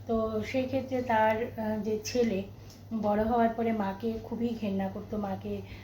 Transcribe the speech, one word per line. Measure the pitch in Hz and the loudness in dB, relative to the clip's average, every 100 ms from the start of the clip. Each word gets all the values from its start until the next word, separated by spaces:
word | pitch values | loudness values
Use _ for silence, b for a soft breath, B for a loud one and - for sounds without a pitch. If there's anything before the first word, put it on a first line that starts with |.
| - | -2
তো | 226 220 220 208 | 0 2 0 0
সেই | 262 | 0
ক্ষেত্রে | 254 269 247 254 | 0 -2 0 -2
তার, | 247 220 220 220 247 - | 2 6 6 4 0 -2
আহ, | 220 214 | -2 -2
যে | 208 214 | 0 -2
ছেলে | - 247 226 190 196 B B B - 226 | 0 2 2 2 -4 B B B -8 -2
বড় | 208 208 | 2 2
হওয়ার | 220 240 226 | 4 4 4
পরে | 226 226 | 4 0
মাকে | 214 196 190 226 220 | 2 0 -2 -4 -4
খুবই | - 233 240 226 | -4 -2 -2 0
ঘেন্না | 214 196 190 | -2 0 -2
করতো, | 202 190 208 | -4 -6 -4
মাকে, | 196 190 208 202 B B | -4 -4 -4 -6 B B